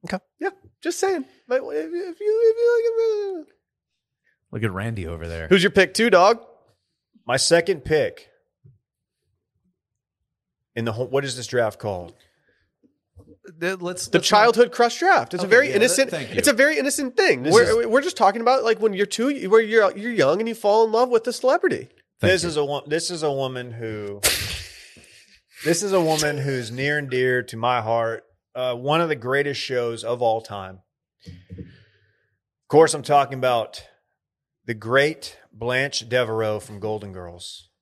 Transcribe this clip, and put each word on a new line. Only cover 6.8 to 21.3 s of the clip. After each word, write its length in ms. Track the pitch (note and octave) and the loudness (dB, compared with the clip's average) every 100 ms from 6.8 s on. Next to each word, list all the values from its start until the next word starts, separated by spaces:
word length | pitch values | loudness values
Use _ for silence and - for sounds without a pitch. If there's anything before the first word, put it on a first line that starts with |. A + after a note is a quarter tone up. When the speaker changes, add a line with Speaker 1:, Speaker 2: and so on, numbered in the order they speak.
| _ _ _ _ - | _ _ _ _ -4
Speaker 1:
My 80 | B2+ | 0
second 460 | - E3+ E3+ F3+ | 2 2 2 -4
pick 460 | - D#3 C3+ - - _ _ _ _ _ _ _ _ _ _ _ _ _ F#3 F3 _ _ _ _ _ _ _ _ _ - | 0 0 0 -4 -20 _ _ _ _ _ _ _ _ _ _ _ _ _ _ _ _ _ _ _ _ _ _ _ _ -8
in 100 | A#2 | -6
the 80 | |
whole, 140 | A2 B2+ | -4 -2
what 180 | C3 C#3 | -2 -2
is 100 | B2 | -8
this 120 | A#2 | -4
draft 320 | G2+ G2 - | -2 -2 -2
called? 340 | A2 F#2+ F2 - _ _ _ _ _ _ _ _ _ - - - - | -8 -6 -10 -18 _ _ _ _ _ _ _ _ _ -20 -20 -20 -20
Speaker 3:
The, 300 | D#3+ E3+ F#3+ | -8 -6 -6
let's, 40 | |
Speaker 2:
The 60 | F3 | -8
Speaker 3:
let's 280 | F3+ - | -8 -2
not 100 | E3+ | 0
Speaker 2:
childhood 480 | E3+ G#3 A3+ A#3 A#3+ | 4 6 6 6 2
crush 280 | - A#3+ - | 4 0 2
draft. 340 | F4+ F4 - | 2 2 2
It's 100 | F3+ | -6
a 20 | F#3+ | 4
Speaker 3:
Okay, 40 | A3+ | 4
Speaker 2:
very 140 | C#4+ | 4
Speaker 3:
yeah, 60 | G3+ | 2
Speaker 2:
innocent, 360 | A#3+ B3+ C4+ | 2 2 0
Speaker 3:
that, 60 | D#3+ | -2
thank 140 | A#2 | -6
you. 60 | - | 0
Speaker 2:
it's 100 | D4 | 0
a 60 | |
very 260 | A#3 C#4 D4+ | 2 2 0
innocent 380 | C#4 C#4 C4+ - | -2 -2 -4 0
thing. 260 | F#4+ B2+ | 2 2
Speaker 3:
This 100 | C3 | 6
Speaker 2:
We're, 280 | G3 A#3 A3 | 6 6 2
Speaker 3:
is 60 | A#3 | 2
Speaker 2:
we're 140 | A#3 | 0
just 140 | D4 - | 0 2
talking 240 | G3+ G#3 | 2 2
about, 220 | A#3 B3+ | 2 2
like, 160 | A3+ A3 | 2 2
when 140 | A3 | 0
you're 120 | F#3+ G3 | 0 -2
two, 440 | - A#3+ C#4 F#3 | 0 -2 -2 4
where 120 | A3 | 4
you're, 340 | A3 A3 G3+ - | 4 4 2 0
you're 160 | A3 | -6
young 260 | A3+ C3+ F3 | 0 2 2
and 80 | A3+ | -2
you 80 | A3+ | -2
fall 300 | G#3 G#3+ A3+ | 2 4 4
in 60 | |
love 160 | A3 B3+ | 2 2
with 180 | A#3 | 0
a 60 | A3+ | -2